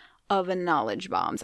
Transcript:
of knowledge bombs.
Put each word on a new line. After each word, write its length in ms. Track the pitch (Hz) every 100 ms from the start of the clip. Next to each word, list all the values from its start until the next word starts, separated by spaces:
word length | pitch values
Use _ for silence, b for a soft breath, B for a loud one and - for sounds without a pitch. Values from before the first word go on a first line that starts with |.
| B B -
of 180 | 196 180
knowledge 600 | 185 175 147 110 101 185
bombs. 340 | 185 82 -